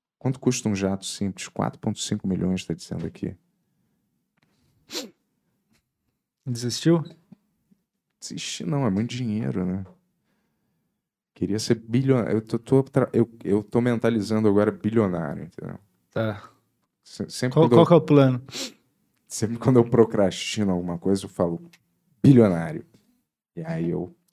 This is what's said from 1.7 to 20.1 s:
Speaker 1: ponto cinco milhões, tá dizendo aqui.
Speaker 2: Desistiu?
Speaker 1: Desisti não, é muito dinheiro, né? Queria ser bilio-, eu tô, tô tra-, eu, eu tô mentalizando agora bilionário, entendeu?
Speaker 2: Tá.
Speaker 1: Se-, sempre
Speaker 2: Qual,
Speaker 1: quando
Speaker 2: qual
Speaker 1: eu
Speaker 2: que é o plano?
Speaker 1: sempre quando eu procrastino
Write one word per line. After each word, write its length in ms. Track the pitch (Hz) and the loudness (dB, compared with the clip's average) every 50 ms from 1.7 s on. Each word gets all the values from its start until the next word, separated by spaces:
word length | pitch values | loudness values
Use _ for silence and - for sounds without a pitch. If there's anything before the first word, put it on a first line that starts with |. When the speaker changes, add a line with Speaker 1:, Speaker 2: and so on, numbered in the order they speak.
| - - | -4 -6
Speaker 1:
ponto 180 | - 110 104 - | -6 -6 -6 -6
cinco 280 | - - 113 104 - 95 | -6 -6 -6 -6 -4 -4
milhões, 360 | 95 90 90 92 92 90 - | -4 -2 -2 -2 -2 -4 -4
tá 80 | - 82 | -6 -8
dizendo 300 | - - - 90 87 - | -10 -10 -10 -10 -10 -10
aqui. 280 | - - - - - 95 - _ _ _ _ _ _ _ _ _ _ _ _ _ _ _ _ _ _ _ _ _ _ _ _ _ _ _ _ _ _ - 330 277 202 - _ _ _ _ _ _ _ _ _ _ _ _ _ _ _ _ _ _ _ _ _ _ _ _ _ _ | -10 -10 -10 -10 -10 -10 -12 _ _ _ _ _ _ _ _ _ _ _ _ _ _ _ _ _ _ _ _ _ _ _ _ _ _ _ _ _ _ -12 -12 -12 -12 -18 _ _ _ _ _ _ _ _ _ _ _ _ _ _ _ _ _ _ _ _ _ _ _ _ _ _
Speaker 2:
Desistiu? 560 | 131 123 117 123 120 117 - - 160 170 165 151 - - _ _ _ - _ _ _ _ _ _ _ _ _ _ _ _ _ _ _ _ _ | -10 -8 -6 -6 -6 -6 -2 2 2 2 2 0 -4 -12 _ _ _ -20 _ _ _ _ _ _ _ _ _ _ _ _ _ _ _ _ _
Speaker 1:
Desisti 440 | - - - - - - - - - | -16 -14 -12 -10 -10 -10 -10 -8 -6
não, 220 | 170 156 143 135 | -4 -2 -2 -2
é 40 | 113 | 0
muito 200 | 92 98 113 117 120 | 0 -2 -2 -4 -6
dinheiro, 500 | 123 127 113 104 107 120 135 123 95 92 | -6 -6 -4 -4 -4 -4 -4 -4 -4 -4
né? 200 | 90 92 98 95 - - _ _ _ _ _ _ _ _ _ _ _ _ _ _ _ _ _ _ _ _ _ _ _ _ _ _ _ _ | -4 -4 -6 -8 -12 -18 _ _ _ _ _ _ _ _ _ _ _ _ _ _ _ _ _ _ _ _ _ _ _ _ _ _ _ _
Queria 240 | _ 92 90 98 110 | _ -4 -4 -2 -4
ser 160 | - - 120 | -2 -2 -2
bilio-, 520 | 110 - 113 113 127 131 135 135 123 104 - | -2 -2 -2 -2 0 2 2 2 2 2 0
eu 140 | 92 110 110 | -2 -2 -2
tô, 160 | - 117 117 | -4 -6 -8
tô 240 | - - 135 135 135 | -2 2 2 2 2
tra-, 260 | 135 - 135 123 - - | 2 0 0 0 2 2
eu, 160 | - 117 - - - - | 0 0 0 -2 -8 -4
eu 200 | - 98 107 104 | -2 0 0 -2
tô 160 | - - 120 | -2 -2 0
mentalizando 680 | 120 123 120 113 - 117 117 110 98 113 110 110 110 107 | 0 0 0 0 0 0 0 0 -2 -2 0 2 2 4
agora 220 | 101 104 104 107 | 4 4 2 2
bilionário, 720 | 98 92 - 107 113 117 107 95 90 85 82 73 80 82 80 | 0 -2 -4 -2 0 2 0 0 0 -4 -4 -6 -8 -10 -12
entendeu? 340 | 82 - - - - - - _ _ _ _ _ _ | -14 -14 -14 -14 -14 -14 -16 _ _ _ _ _ _
Speaker 2:
Tá. 400 | _ 110 110 110 104 98 - - _ _ _ _ _ _ _ _ _ _ _ - | _ -6 -4 -4 -6 -10 -14 -20 _ _ _ _ _ _ _ _ _ _ _ -20
Speaker 1:
Se-, 180 | - - 107 - | -14 -12 -12 -12
sempre 260 | - - - 127 131 | -8 -6 -6 0 4
Speaker 2:
Qual, 100 | 151 165 139 | 4 4 6
Speaker 1:
quando 20 | 123 | 8
Speaker 2:
qual 60 | 165 165 | 6 8
Speaker 1:
eu 40 | 156 | 8
Speaker 2:
que 40 | 175 | 6
é 40 | |
o 40 | 160 | 6
plano? 420 | 160 160 151 143 135 131 127 123 131 - - - - - - _ _ _ _ _ _ _ _ _ _ | 6 6 6 6 6 4 2 -2 -6 -12 -12 -12 -12 -12 -14 _ _ _ _ _ _ _ _ _ _
Speaker 1:
sempre 320 | _ - - 117 104 117 113 | _ -8 -6 -6 -6 -6 -2
quando 180 | - 139 131 123 | 0 4 4 4
eu 40 | 117 | 4
procrastino 880 | 120 127 117 113 - | 6 6 4 4 4